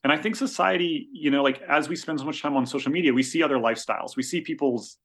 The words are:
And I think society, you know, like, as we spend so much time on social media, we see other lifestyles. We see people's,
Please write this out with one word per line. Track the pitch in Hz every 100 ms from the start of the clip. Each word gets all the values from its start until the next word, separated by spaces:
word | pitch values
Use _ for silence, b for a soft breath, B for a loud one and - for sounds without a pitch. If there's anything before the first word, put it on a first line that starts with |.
And | 139
I | 151
think | 220 220
society, | 269 - 190 185 175 156 -
you | 143 147
know, | 139
like, | 139 131
as | - 151 147
we | 170
spend | - 151
so | 143
much | 151
time | 147 139
on | 127
social | 143 139
media, | 165 156
we | 123
see | 127 165
other | 156 131
lifestyles. | 113 113 - 107 - -
We |
see | 131 175
people's, | 156 151 139 120 - -